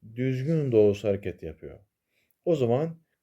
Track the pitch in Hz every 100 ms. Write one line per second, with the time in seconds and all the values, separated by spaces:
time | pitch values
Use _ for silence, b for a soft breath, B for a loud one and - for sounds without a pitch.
0 | 110 113 131 127 135 165 143 113 104 101
1 | 110 98 95 87 82 78 - 67 _ _
2 | _ _ _ _ - 160 120 120 165 165
3 | _ _